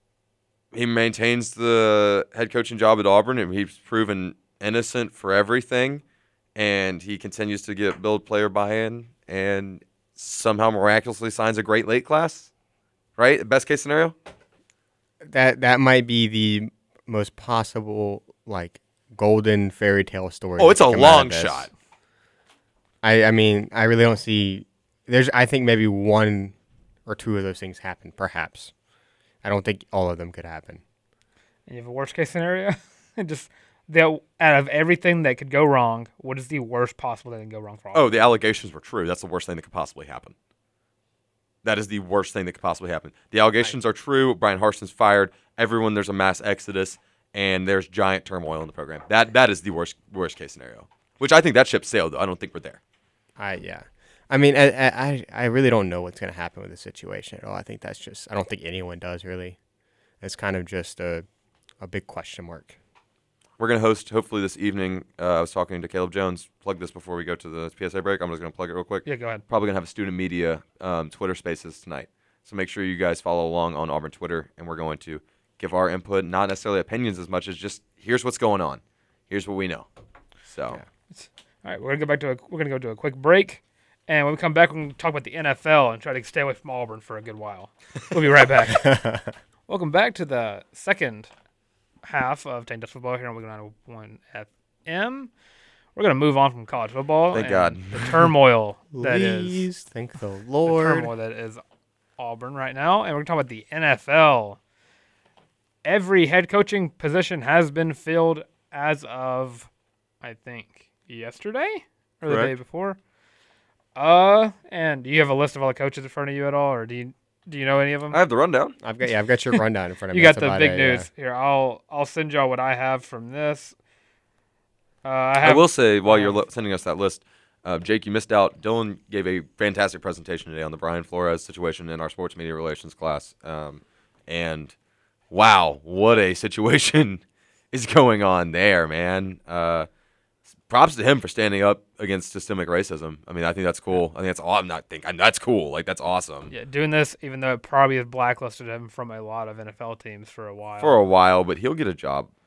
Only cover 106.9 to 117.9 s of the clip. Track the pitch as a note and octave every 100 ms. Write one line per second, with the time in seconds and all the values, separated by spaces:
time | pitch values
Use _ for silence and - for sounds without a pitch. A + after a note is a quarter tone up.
106.9 | - D#3 E3+ F3 E3+ B2 E3 D#3+ D3 E3
107.9 | D#3 - E3 E3 D#3 - _ _ D3 D3+
108.9 | D3 B2+ B2 C3 B2+ C3 A#2+ - _ _
109.9 | _ _ _ B2 A2 - A#2+ G#2 _ _
110.9 | _ _ A#2 A2+ - G#3 A#3+ F4+ G#4+ _
111.9 | _ _ _ D#3 A2+ A#2 B2+ B2 E3 G3
112.9 | F#3+ _ _ _ _ _ _ _ _ _
113.9 | C3 D3+ F3 F#3+ G#3 A3 - - E3 D#3+
114.9 | C#3 B2+ D3+ D3 C3+ C#3+ C#3+ C3+ B2+ C3+
115.9 | C#3 C3+ - C#3+ C#3 C#3+ C#3+ C#3+ B2+ A2+
116.9 | A#2+ B2 - _ _ - D3 C3+ C#3 C#3